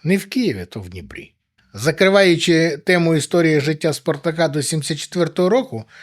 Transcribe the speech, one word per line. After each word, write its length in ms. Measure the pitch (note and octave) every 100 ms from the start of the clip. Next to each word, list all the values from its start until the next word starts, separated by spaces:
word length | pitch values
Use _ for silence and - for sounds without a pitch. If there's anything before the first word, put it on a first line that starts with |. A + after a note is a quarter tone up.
Не 140 | D3+ F#3+
в 80 | G3
Києві, 400 | C4 A3+ G#2 F2
то 100 | -
в 100 | F#2
Дніпрі. 440 | F2+ D2 - - _ _ _ _
Закриваючи 1040 | G2+ B2 D3+ F#3+ G3 G3 E3 - D#3+ E3 D3 -
тему 300 | F3+ E3 D#3+
історії 460 | C3+ F3 E3 D#3
життя 320 | C#3 D#3 E3
Спартака 540 | C#3+ - D3+ E3+ D#3+ E3
до 160 | D3
сімдесят 360 | C#3 D#3+ C#3+ D3+
четвертого 500 | - F3+ E3 - F3+
року, 340 | A#3 B3 A2+ - -